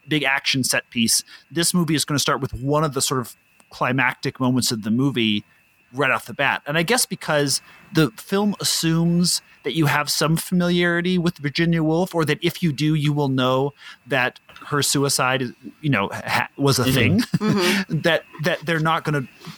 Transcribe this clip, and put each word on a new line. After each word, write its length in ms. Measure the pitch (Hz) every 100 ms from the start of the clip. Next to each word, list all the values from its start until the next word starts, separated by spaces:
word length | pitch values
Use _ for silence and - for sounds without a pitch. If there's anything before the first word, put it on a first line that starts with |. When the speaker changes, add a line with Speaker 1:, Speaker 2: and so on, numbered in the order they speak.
| -
Speaker 1:
big 140 | 151
action 420 | 135 139 - 139
set 240 | 123 131 -
piece, 340 | 120 113 - - - _
this 240 | 147 170
movie 200 | 185 165 151
is 100 | -
gonna 120 | 196
start 220 | - 131
with 140 | 135
one 280 | - 135 147
of 120 | 156
the 80 | 135
sort 180 | - 135
of 160 | 117 - _ _ _
climactic 720 | - 135 131 123 131 208 -
moments 320 | 127 127 -
of 120 | 120
the 60 | 107
movie 540 | 117 139 123 110 104 - _ _ _ _
right 180 | 123 135
off 140 | 113
the 80 | -
bat. 300 | 110 139 101 -
And 120 | 156
I 40 |
guess 220 | 170 240
because 560 | - 190 - 151 143 131 - - -
the 180 | - 151
film 420 | - - 196 208 190
assumes 840 | 151 - 165 165 170 170 175 - - -
that 120 | 151
you 100 | 139
have 240 | 147 143 143
some 300 | - 151 165
familiarity 800 | - 185 175 175 175 170 175 185
with 180 | 170 -
Virginia 460 | 143 139 170 165
Woolf, 320 | 156 160 185
or 100 | 165
that 140 | 151 147
if 200 | 170 -
you 100 | 170
do, 220 | 131 151
you 180 | 156 147
will 160 | 147 143
know 460 | 131 127 131 143 - - - -
that 340 | 135 123 - - - -
her 140 | 147
suicide, 600 | 131 147 139 - 127 131 123 - - -
you 80 | 151
know, 180 | 120 98
ha-, 380 | - - - 123 -
was 220 | 139 127
a 60 |
Speaker 2:
Mm-hmm. 80 | 127
Speaker 1:
thing, 260 | 131 120 185
Speaker 3:
Mm-hmm. 800 | - - 214 202 180 202 190 160
Speaker 1:
<laughs> 20 |
that, 240 | 170 156 - -
that 200 | 160 160
they're 160 | 156 165
not 240 | 156 160
gonna 240 | 156 147 127 - -